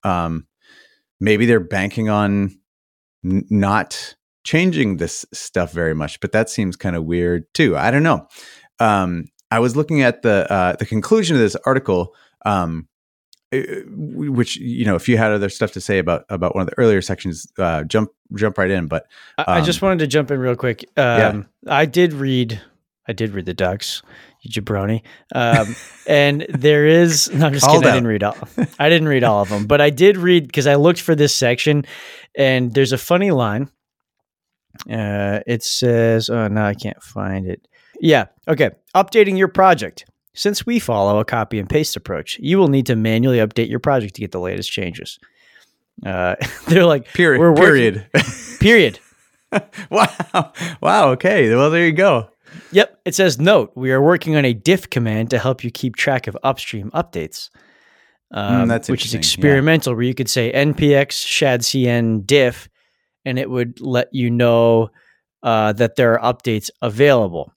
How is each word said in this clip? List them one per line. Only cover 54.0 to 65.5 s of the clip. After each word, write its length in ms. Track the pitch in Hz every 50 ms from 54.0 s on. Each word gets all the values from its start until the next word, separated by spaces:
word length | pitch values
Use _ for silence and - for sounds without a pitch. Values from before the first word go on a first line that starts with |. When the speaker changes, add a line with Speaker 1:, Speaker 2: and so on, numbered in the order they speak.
Speaker 2:
working 340 | 139 156 180 175 - 160 156
on 80 | 151 143
a 100 | 127 120
diff 360 | 107 - 156 190 185 - -
command 400 | - - 120 113 107 107 113 117
to 100 | 131 120
help 240 | - 127 131 - -
you 80 | 120
keep 240 | - - - 127 110
track 320 | - - - 135 123 - -
of 100 | - - -
upstream 480 | 135 135 - - - - 110 101 110
updates." 580 | - 160 170 170 - 90 80 78 - - - - _ _ _ _ _ _ _ _ _ _ _ _ _ _ _ _
Um, 340 | - 110 101 104 123 127 120
Speaker 1:
Mm, 20 | 117
that's 220 | 117 113 - -
Speaker 2:
which 160 | 127 123 -
is 80 | - 120
Speaker 1:
interesting. 280 | 107 78 - - -
Yeah. 100 | - 147
Speaker 2:
experimental, 420 | 139 135 135 156 160 156 - 135 123
where 100 | 113 120
you 100 | 127 127
could 160 | - 131 -
say 220 | - 135 113 117
N 220 | 127 131 143 151 143
P 200 | - 156 147 143
X 220 | 139 139 139 -
shad 480 | - - - - - 156 139 127 120 120
C 240 | - - 139 127 120
N 360 | 120 120 117 113 110 107 95
diff, 420 | 101 139 143 131 123 120 - - - _ _ _ _ _ _ _ _ _ _ _
and 160 | 135 127 127
it 100 | 135 -
would 300 | 127 123 120 120 120 -
let 300 | 123 135 127 123 123 - -
you 160 | 139 123 120
know, 600 | 117 120 123 120 117 117 117 117 117 113 113 110 _ _ _ _ _ _ _ _ _ _ -
uh, 280 | 127